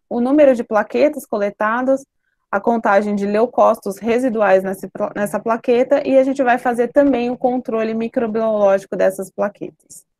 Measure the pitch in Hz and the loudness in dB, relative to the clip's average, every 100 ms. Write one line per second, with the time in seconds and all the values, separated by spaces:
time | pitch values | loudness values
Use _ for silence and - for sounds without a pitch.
0 | - 240 247 294 285 240 233 208 208 240 | -8 -4 0 4 4 4 0 -2 0 0
1 | 294 294 - 214 202 - 214 240 262 269 | 0 0 -6 -4 -4 -2 -2 -2 -2 -2
2 | 277 _ _ _ _ 202 240 233 226 202 | -4 _ _ _ _ -4 0 0 2 2
3 | 208 208 202 208 240 - 208 220 202 190 | 2 -2 -2 0 0 2 2 2 -4 -6
4 | 226 233 262 220 202 190 190 190 190 - | -2 -2 -2 0 2 2 0 -6 -10 -8
5 | 208 202 208 208 226 233 - 240 254 277 | -6 -4 -4 -4 -4 -2 0 0 2 0
6 | 277 269 269 269 247 240 247 240 240 285 | 2 2 2 0 0 0 0 -2 0 2
7 | 285 247 240 247 247 254 247 226 220 220 | 2 2 -2 -2 -2 -2 -4 -4 -4 -4
8 | 226 262 226 214 226 214 202 196 196 190 | -4 -4 -4 -2 -2 2 2 2 -2 -2
9 | 190 190 190 - 202 - - - _ - | 0 -2 -8 -6 -6 -6 -14 -16 _ -20
10 | _ _ | _ _